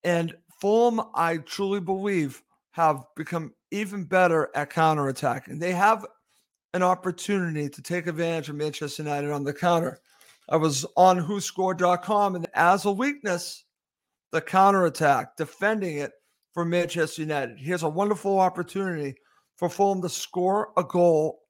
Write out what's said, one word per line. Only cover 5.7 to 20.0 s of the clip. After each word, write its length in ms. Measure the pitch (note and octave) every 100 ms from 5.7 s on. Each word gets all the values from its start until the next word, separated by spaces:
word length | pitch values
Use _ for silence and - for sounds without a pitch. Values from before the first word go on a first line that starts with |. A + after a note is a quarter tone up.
have 320 | F3+ G3+ A3+ G3+ _ _ _ _ _ _
an 80 | F3+
opportunity 840 | F3+ F3+ F#3 F3 - G3+ F3 D#3 C#3+
to 140 | C#3+
take 240 | - F3 E3
advantage 420 | D#3+ E3+ E3 D3
of 80 | D3
Manchester 460 | D3+ D3 D3 C#3+
United 280 | D3+ C#3+ D3
on 140 | D3
the 100 | C3+
counter. 460 | C#3+ F3+ E3+ E3+ - _ _ _ _ -
I 80 | D#3
was 280 | D#3 C3+ - -
on 220 | F#3 F3+
who 220 | D#3+ G3+
scored 380 | - - F#3+ F3+
dot 240 | F3+ F3
com, 320 | F#3 G#3 G3+
and 120 | F3+ E3
as 300 | - E3+ G3
a 60 | G#3
weakness, 760 | G3 C4+ C#4+ G#3+ F3 - - _ _ _ _ _ _ _
the 80 | D#3+
counterattack, 960 | - F#3 G3 G3 F3 - D#3 C3+ - -
defending 640 | D3+ - G3+ A3 F#3+ D3
it 140 | C#3+ _ _ _ _
for 120 | -
Manchester 580 | E3+ F3 F3 E3+ D#3 -
United. 360 | D#3 D3 B2 A2+
Here's 260 | C#3+ F3
a 40 | D#3+
wonderful 500 | D#3 G3+ G3+ G3 G3
opportunity 760 | F#3 F3+ F3 F#3+ F#3+ E3 C#3+ C3 _ _ _ _
for 120 | F3
Fulham 340 | F3 G3 F#3+